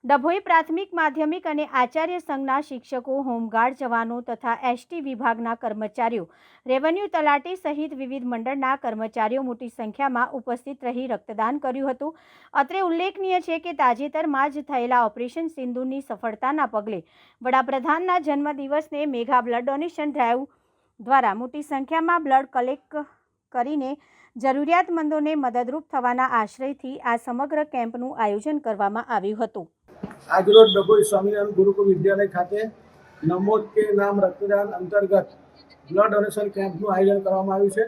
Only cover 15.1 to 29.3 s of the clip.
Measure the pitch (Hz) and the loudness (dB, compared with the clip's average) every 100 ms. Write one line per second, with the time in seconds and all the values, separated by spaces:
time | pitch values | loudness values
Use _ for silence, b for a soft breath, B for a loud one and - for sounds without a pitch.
15.1 | 220 247 330 330 320 254 247 262 269 269 | -2 -8 -6 -8 -6 -8 -6 -6 -6 -8
16.1 | 214 226 220 254 302 254 220 208 196 b | -8 -8 -4 -2 0 -2 -2 -4 -8 b
17.1 | b b b 247 262 254 269 247 302 370 | b b b 0 0 2 -2 0 0 2
18.1 | 359 302 285 294 285 269 294 302 285 294 | 0 0 -2 -2 -4 -4 -4 -4 -4 -4
19.1 | 247 233 254 240 240 254 277 339 - 294 | -4 2 0 2 -2 -2 -4 -6 -4 -6
20.1 | 294 240 247 277 _ _ _ _ _ 220 | 0 0 0 -4 _ _ _ _ _ 0
21.1 | 269 233 196 247 294 294 269 262 320 330 | 2 4 0 -6 -10 -6 -6 -2 -2 2
22.1 | 349 294 269 277 262 247 262 _ 202 196 | 0 4 2 2 -4 -2 -4 _ -10 -10
23.1 | b b _ _ 254 240 302 262 285 b | b b _ _ -4 -2 -2 -4 -8 b
24.1 | b b 240 254 262 294 339 370 330 302 | b b -4 -2 0 2 2 2 -2 0
25.1 | 302 302 311 262 240 247 294 302 285 247 | 0 0 0 -2 -2 -4 -6 -6 -2 -2
26.1 | 247 254 247 214 - 262 285 262 269 247 | 0 0 0 -2 -6 -8 -8 -12 -8 -2
27.1 | 233 240 240 285 302 302 240 226 240 254 | -2 -4 -6 -2 -2 -2 -4 -6 -6 -10
28.1 | - 214 202 208 285 233 208 202 214 233 | -2 -2 0 -2 -4 -4 -2 -2 -2 -2
29.1 | 226 190 | -2 -2